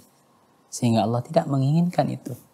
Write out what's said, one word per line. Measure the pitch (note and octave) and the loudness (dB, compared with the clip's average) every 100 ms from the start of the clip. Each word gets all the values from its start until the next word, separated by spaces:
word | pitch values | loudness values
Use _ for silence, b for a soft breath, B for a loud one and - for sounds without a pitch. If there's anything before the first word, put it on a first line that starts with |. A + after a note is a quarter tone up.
| _ _ _ _ _ _ _ | _ _ _ _ _ _ _
sehingga | - A#2+ A2+ G#2+ | -2 2 2 2
Allah | A#2+ - | -2 0
tidak | D#3+ C3+ | -2 0
menginginkan | C#3 C3+ D#3+ F3 D#3 B2+ | 0 2 2 2 0 -2
itu. | B2+ - B2 - | -4 -10 -14 -16